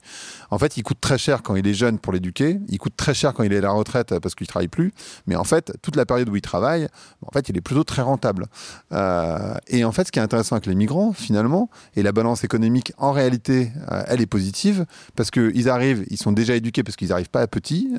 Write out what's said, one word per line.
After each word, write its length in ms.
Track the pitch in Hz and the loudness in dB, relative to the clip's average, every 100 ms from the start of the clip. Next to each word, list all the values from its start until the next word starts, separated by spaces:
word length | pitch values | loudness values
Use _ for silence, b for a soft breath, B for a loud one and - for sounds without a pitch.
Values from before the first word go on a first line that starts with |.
| B B B B B | B B B B B
en 60 | 104 | 0
fait, 180 | 151 - | 0 0
il 80 | |
coûte 140 | 107 - | -4 -2
très 180 | - 131 | 0 2
cher 240 | - 131 | 2 0
quand 140 | - 98 | 0 0
il 100 | 101 | 2
est 80 | |
jeune 240 | 101 120 110 | 2 2 0
pour 140 | - | -2
l'éduquer, 480 | 92 90 - 143 196 202 | -2 -2 0 0 0 -4
il 100 | 190 | -6
coûte 140 | - - | -4 -2
très 180 | - | -2
cher 200 | 135 147 | 2 0
quand 80 | - | 2
il 100 | 107 | 2
est 40 | 101 | 2
à 60 | |
la 100 | 98 | 2
retraite 440 | 104 107 127 113 90 | 2 0 -2 0 -2
parce 160 | 92 - | -2 -6
qu'il 100 | 90 | -4
travaille 220 | - 87 | -2 -2
plus, 240 | - 180 B B B - | 0 -2 B B B -4
mais 80 | |
en 80 | 87 | -2
fait, 300 | 104 160 - - | 2 0 0 -8
toute 140 | - 147 | -4 0
la 100 | 117 | 2
période 220 | 123 123 | 0 0
où 80 | 101 | -2
il 40 | |
travaille, 460 | - 90 120 165 151 B B B - | -2 -2 0 0 -4 B B B -6
en 60 | |
fait, 160 | 139 131 | -4 -2
il 80 | 92 | -4
est 40 | |
plutôt 200 | - 131 | 0 0
très 200 | 160 - | 0 0
rentable. 440 | 127 135 120 95 104 B B B - | 0 0 0 -2 -6 B B B -6
Euh, 640 | - 95 87 82 82 101 - - | -2 2 2 0 -2 -4 -8 -2
et 180 | 123 | 0
en 60 | 113 | 2
fait, 160 | 110 185 | 0 0
ce 60 | |
qui 80 | - | 0
est 20 | |
intéressant 320 | 110 117 110 | 0 0 0
avec 120 | 113 95 | -2 0
les 100 | 92 | 2
migrants, 360 | 107 156 214 | 2 2 0
finalement, 560 | 190 - 104 117 175 247 B B - | -2 0 2 2 2 0 B B 0
et 80 | |
la 80 | 101 | 2
balance 320 | 104 117 117 | 2 2 0
économique, 480 | 117 117 113 123 - - | 0 2 2 2 0 -2
en 140 | 143 | 0
réalité, 640 | 139 127 123 - 131 120 135 - | 2 2 2 2 2 0 -4 -6
euh, 140 | 95 95 | -4 0
elle 140 | 127 | 0
est 60 | 107 | 2
positive, 600 | 104 95 98 202 196 165 B B - | 0 0 0 0 2 -2 B B -4
parce 160 | 113 | 0
qu'ils 360 | 131 113 120 120 | 2 2 4 2
arrivent, 360 | 123 135 117 92 | 4 2 0 -2
ils 80 | 101 | -4
sont 120 | 107 | 0
déjà 240 | 104 117 | 2 2
éduqués, 300 | 120 113 139 | 2 0 -2
parce 100 | 104 | -4
qu'ils 180 | - 92 | -4 -2
arrivent 180 | 90 87 | -2 0
pas 120 | 131 | 0
à 60 | 117 | 0
petit, 420 | 110 - 160 262 | -2 -2 -2 -2